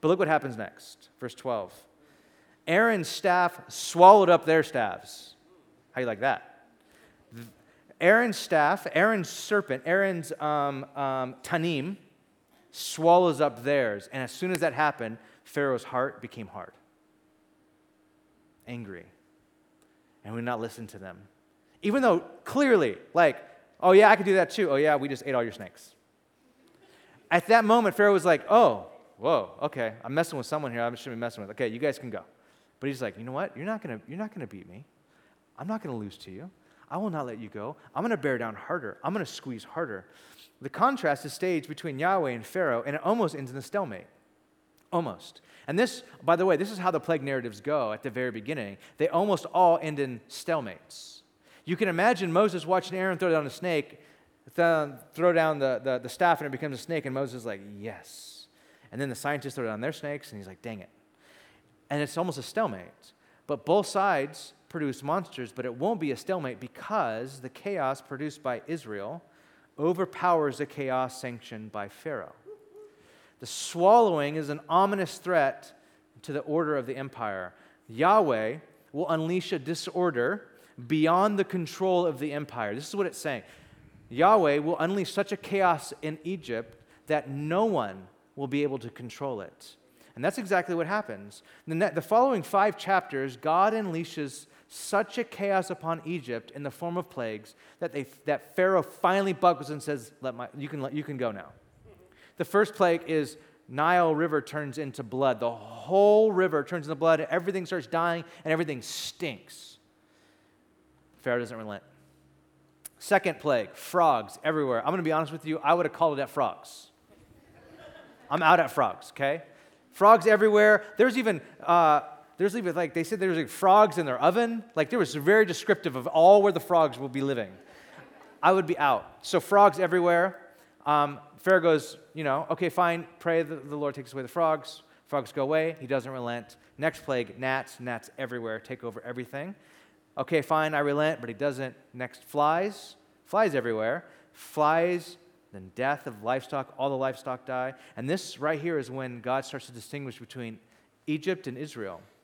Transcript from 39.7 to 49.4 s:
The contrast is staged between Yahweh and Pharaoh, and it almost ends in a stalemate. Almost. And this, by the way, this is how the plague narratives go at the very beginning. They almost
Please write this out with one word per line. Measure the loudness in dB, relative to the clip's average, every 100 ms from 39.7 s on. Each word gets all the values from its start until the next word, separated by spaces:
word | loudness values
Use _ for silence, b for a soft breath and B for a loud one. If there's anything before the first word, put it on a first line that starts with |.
| -8 -8 -8 -14 B B B B _
The | -14
contrast | 0 0 2 0 0
is | -4
staged | -4 -2 -2 -4
between | -10 -8 -2
Yahweh | 0 2 0
and | -4
Pharaoh, | -6 -2 0 0
and | -2 -4
it |
almost | -2 0 0 -4
ends | -10
in | -12
a |
stalemate. | -8 -6 -6 -10 -16 _ _ _ _ _ _ _ _
Almost. | -4 -4 -10 -16 -20 b b b
And | 0
this, | 0 -2 -18 B
by | 0
the | 2
way, | 4 2
this | 0
is | -2
how | -2
the | -2
plague | -2 -2
narratives | -2 -4 -6 -8
go | -4 -2 -2
at | -4
the | -8
very | -4 -6
beginning. | -6 -8 -8 -8 -12 B _
They | 0
almost | 0 0 0